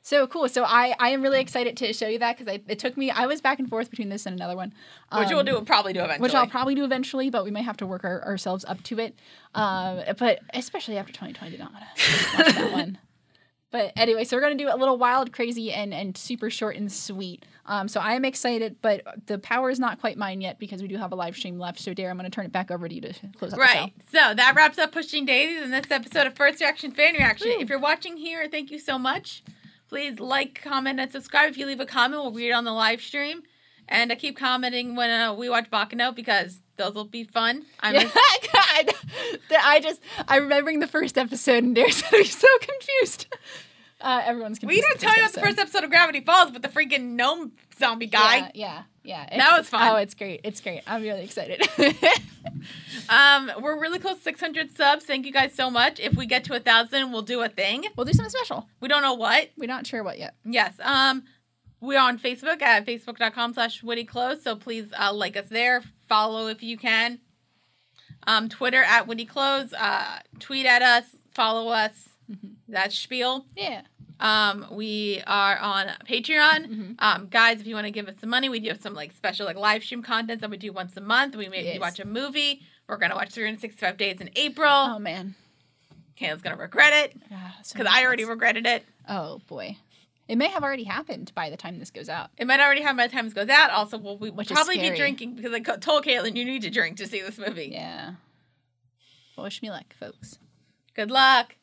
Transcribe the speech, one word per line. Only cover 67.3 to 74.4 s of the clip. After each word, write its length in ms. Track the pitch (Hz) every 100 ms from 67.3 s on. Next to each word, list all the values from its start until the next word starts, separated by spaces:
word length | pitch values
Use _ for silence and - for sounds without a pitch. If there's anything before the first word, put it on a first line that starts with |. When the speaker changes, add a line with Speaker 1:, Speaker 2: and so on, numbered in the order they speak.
| _ _ _ _ _ _ _ _ - -
Speaker 2:
Um, 220 | 220 220
Twitter 340 | - 254 262
at 240 | 190 233 220
witty 180 | 226 233
clothes. 480 | 294 277 277 262
Uh, 460 | - 202 202 202 - - -
tweet 260 | - 269 262
at 160 | 247
us. 240 | 247 240 240 _ _
Follow 380 | - 220 220 226
us. 380 | 226 214 220 - _ -
Speaker 1:
Mm-hmm. 160 | 202 196 214 -
Speaker 2:
That 180 | 202 196
spiel. 520 | - - 254 247 269 269 381
Speaker 1:
Yeah. 260 | 392 220 - _ - -
Speaker 2:
Um, 460 | 214 214